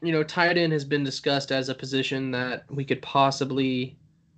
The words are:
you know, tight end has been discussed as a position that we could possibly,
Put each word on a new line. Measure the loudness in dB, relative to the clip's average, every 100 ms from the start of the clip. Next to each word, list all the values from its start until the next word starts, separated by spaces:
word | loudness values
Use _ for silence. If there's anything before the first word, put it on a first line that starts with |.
you | 0
know, | 0
tight | 0 2 4 4
end | 2
has | 0
been | 0 0
discussed | 0 -2 0 0 0
as | -2 -2
a | -6
position | -4 -2 -2 -2 -4
that | -4 -4 -6 -8
we | -8
could | -2 -2
possibly, | 0 4 4 2 -2 0 0 0 -4 -10 _ _ _